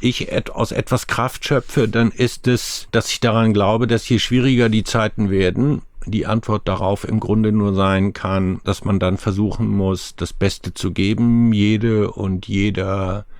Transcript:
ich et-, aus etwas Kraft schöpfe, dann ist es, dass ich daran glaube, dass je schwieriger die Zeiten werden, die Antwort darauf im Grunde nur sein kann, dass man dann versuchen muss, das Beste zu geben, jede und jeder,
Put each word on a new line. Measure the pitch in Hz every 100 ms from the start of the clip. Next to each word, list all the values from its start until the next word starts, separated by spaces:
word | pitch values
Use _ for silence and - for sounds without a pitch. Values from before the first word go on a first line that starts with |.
ich | 123 - 98
et-, | - -
aus | - 120
etwas | - - 127 -
Kraft | - 123 -
schöpfe, | - 143 - 151 110
dann | 113 113
ist | - 123 - 123
es, | 123 - - -
dass | 117 -
ich | -
daran | 117 110 113
glaube, | 101 98 113 117
dass | 117 -
je | 117
schwieriger | - 127 131 123 117
die | 110
Zeiten | 95 117 107 - 101
werden, | 98 90 92 139 - - - -
die | 104 -
Antwort | 110 - 104 -
darauf | 95 95 101
im | - 107
Grunde | - 107 107
nur | 107 101
sein | 95 98 95 98
kann, | - 98 95 92 92
dass | - 98
man | 104 98
dann | 92 95
versuchen | 107 98 104 85 107
muss, | 101 95 92 - -
das | 87
Beste | - 98 - 92
zu | - 101
geben, | 85 98 110 120 117 117
jede | 104 104 110 113 107 101
und | - 98 92 -
jeder, | 98 104 98 95 98 92 101 -